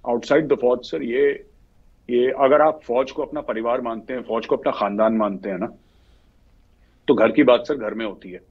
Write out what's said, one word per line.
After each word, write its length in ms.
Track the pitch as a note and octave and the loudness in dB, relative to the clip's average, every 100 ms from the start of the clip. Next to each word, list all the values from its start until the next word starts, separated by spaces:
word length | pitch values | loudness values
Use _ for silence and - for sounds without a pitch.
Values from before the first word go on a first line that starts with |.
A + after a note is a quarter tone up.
| - | -2
outside 340 | A#2 - C#3+ | -4 2 2
the 140 | D3+ C#3 | 2 2
forge, 340 | B2 B2 - | 2 0 -2
sir, 100 | D#3+ | -8
ये, 440 | B2 B2 C#3+ C#3 - _ _ _ _ _ - | -4 0 0 0 -14 _ _ _ _ _ -2
ये 220 | A#2+ B2+ | 0 2
अगर 300 | C3 C3+ D3 | 2 4 6
आप 200 | D#3 D#3 | 4 0
फौज 280 | - A#2+ C3+ | -2 -2 -2
को 120 | - | -6
अपना 180 | C#3+ D3+ | -8 -8
परिवार 400 | C#3+ A2 A#2 B2+ | -6 -4 -2 -2
मानते 320 | A#2+ A2 - | -4 -8 -8
हैं, 100 | B2+ | -10
फौज 220 | A#2 A2+ A2+ | -4 -4 -2
को 120 | C#3 | -2
अपना 140 | D3 | -2
खानदान 420 | C3 G2+ G2+ A2 | -2 -2 2 2
मानते 360 | A2+ G#2 F#2+ G#2 | 2 0 -4 -8
हैं 80 | F2+ | -6
ना, 100 | A2 - _ _ _ _ _ _ _ _ _ _ _ _ - | -8 -10 _ _ _ _ _ _ _ _ _ _ _ _ 0
तो 60 | |
घर 180 | C#3 A#2 | 4 4
की 120 | D3+ | 4
बात, 240 | B2+ A#2+ A#2+ | 4 4 2
सर, 80 | C#3+ | -6
घर 180 | G#2+ | -6
में 120 | G#2+ A2 | -6 -8
होती 260 | F#2 F#2 | -10 -18
है। 100 | F2+ _ | -18 _